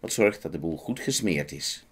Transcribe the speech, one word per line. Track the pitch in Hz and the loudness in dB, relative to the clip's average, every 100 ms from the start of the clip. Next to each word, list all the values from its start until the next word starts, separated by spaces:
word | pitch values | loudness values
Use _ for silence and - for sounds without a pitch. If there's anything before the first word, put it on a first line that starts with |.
wat | 92 | -4
zorgt | - 104 104 | 4 4 4
dat | 82 | -6
de | 78 | -4
boel | 80 80 | -4 -4
goed | - 127 | -4 -4
gesmeerd | - 131 107 78 71 | 0 0 2 0 0
is. | 69 - - - | -4 -6 -6 -12